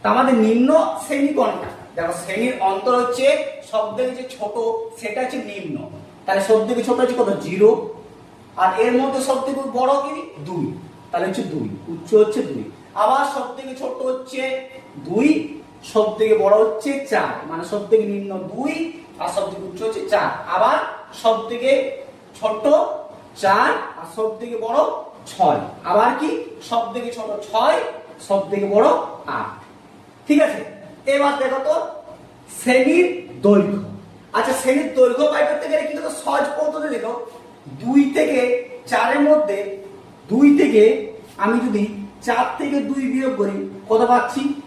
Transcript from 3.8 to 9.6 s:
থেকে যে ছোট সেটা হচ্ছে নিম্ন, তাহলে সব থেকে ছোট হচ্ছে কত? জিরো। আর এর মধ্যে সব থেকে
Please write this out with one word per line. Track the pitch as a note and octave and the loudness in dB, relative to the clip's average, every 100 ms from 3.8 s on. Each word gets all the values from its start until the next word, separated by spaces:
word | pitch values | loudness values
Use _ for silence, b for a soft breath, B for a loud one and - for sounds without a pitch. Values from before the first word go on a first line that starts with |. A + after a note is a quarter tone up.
| G#3+ A#3 | -4 -2
থেকে | B3+ B3+ | -4 -4
যে | B3+ | -12
ছোট | - G#3 A3+ A3+ A3+ A3+ - | -8 -8 -4 -2 -4 -6 -10
সেটা | A3 G#3+ | -8 -4
হচ্ছে | B3+ B3 G#3 | -4 -6 -10
নিম্ন, | G3+ D#3+ C3+ - - - - | -10 -10 -10 -10 -16 -18 -14
তাহলে | - G3 G3 | -2 0 4
সব | A3 G#3+ | 2 4
থেকে | B3 A#3+ | -2 0
ছোট | B3 | 2
হচ্ছে | B3+ B3 | 2 2
কত? | G#3+ - D#3 | 2 0 -2
জিরো। | F#3+ G#3 A3+ - - - - - - - - | 4 6 6 -2 -12 -18 -20 -20 -20 -18 0
আর | F#3 A3+ | 0 4
এর | B3 B3 | 2 4
মধ্যে | C4+ C4+ C4 | 2 -2 -2
সব | B3+ - | -2 -2
থেকে | C4+ | -4